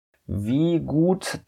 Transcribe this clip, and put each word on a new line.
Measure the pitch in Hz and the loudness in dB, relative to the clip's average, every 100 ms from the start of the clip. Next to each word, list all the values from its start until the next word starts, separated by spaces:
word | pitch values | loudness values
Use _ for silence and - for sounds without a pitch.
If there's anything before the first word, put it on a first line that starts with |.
| _ _ - | _ _ -8
wie | 95 104 139 165 165 | -6 -2 0 2 0
gut | 131 147 175 190 - 165 | 0 2 2 2 -4 -10